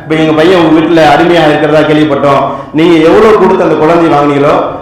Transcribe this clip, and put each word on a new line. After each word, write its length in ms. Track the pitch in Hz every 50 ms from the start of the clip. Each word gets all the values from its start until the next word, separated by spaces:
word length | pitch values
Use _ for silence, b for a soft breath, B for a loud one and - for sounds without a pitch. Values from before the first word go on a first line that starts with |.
| -
இப்ப 120 | 147 156
எங்க 160 | 160 160 156
பையன் 280 | 156 156 160 180 190 175
உங்க 200 | 165 156 156 165
வீட்டுல 260 | 160 - 175 165 156
அடிமையா 400 | 147 143 - 170 175 175 170 156
இருக்கிறதா 320 | 151 147 147 156 147 151 156
கேள்விப்பட்டோம், 720 | 147 151 151 151 151 - 143 135 139 143 139 135 139 - B B B B B
நீங்க 320 | 147 165 175 170 160 156
எவ்வளவு 320 | 165 180 208 214 214 -
கொடுத்து 260 | - 185 - 190 185 185
அந்த 120 | 165 160
குழந்தையை 440 | - 151 156 170 170 165 160 143 143
வாங்குனீங்களோ 440 | 143 147 143 139 143 147 - - - - - -